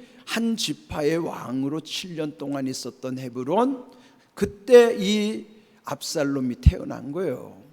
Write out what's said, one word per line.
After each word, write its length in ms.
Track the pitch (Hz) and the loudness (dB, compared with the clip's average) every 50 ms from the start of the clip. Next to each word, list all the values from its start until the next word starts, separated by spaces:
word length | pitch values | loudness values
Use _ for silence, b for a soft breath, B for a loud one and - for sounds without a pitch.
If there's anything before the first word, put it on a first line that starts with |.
| B B B B B | B B B B B
한 300 | - - 226 233 233 226 | -6 -4 -2 -2 -2 -2
지파의 640 | 220 - 156 147 - - - - 160 147 147 165 170 | -2 -4 -4 -6 -8 -10 -10 -6 -2 0 0 0 0
왕으로 640 | 160 - - - - 123 123 135 135 139 151 160 | -2 -4 -8 -8 -8 -6 -4 -4 -4 -4 -4 -6
칠 340 | 151 - - - - 185 170 | -8 -8 -10 -10 -10 -8 -6
년 220 | 156 156 151 147 - | -6 -6 -6 -6 -8
동안 300 | 143 143 143 139 131 131 | -8 -6 -4 -4 -4 -4
있었던 520 | 127 - - 123 - - - 131 127 127 | -6 -6 -8 -10 -12 -10 -8 -8 -8 -8
헤브론, 720 | 135 123 117 127 127 135 170 214 240 269 269 247 - B B B B B B B B B B | -8 -8 -8 -6 -4 0 2 2 2 2 0 -4 -10 B B B B B B B B B B
그때 640 | - 202 196 - - - 262 247 240 233 233 - 214 | -4 -4 -4 -4 -10 2 8 10 10 10 8 4 0
이 480 | 190 196 214 214 208 214 220 220 - - B B B B B B B | 0 0 2 2 0 0 -2 -6 -10 -14 B B B B B B B
압살롬이 720 | - - - - - - 165 143 143 139 135 131 123 117 | -10 -10 -8 -8 -6 -2 -2 0 0 0 0 -2 -2 -4
태어난 560 | - - - - - - 143 117 117 117 135 | 6 6 6 6 6 -2 -8 -10 -10 -10 -8
거예요. 500 | 143 175 196 156 123 - 110 104 98 98 - - | -6 -4 -4 -4 -4 -6 -10 -16 -18 -20 -20 -20